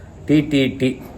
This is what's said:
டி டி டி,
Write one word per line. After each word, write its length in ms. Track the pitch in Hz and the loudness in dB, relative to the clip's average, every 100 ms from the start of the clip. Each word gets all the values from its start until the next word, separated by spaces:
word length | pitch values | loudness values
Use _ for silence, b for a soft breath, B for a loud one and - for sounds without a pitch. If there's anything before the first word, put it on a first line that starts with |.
| B B - | B B 2
டி 140 | 151 | 2
டி 260 | 139 139 127 | 4 2 2
டி, 360 | - 131 - - | 0 -2 -2 -10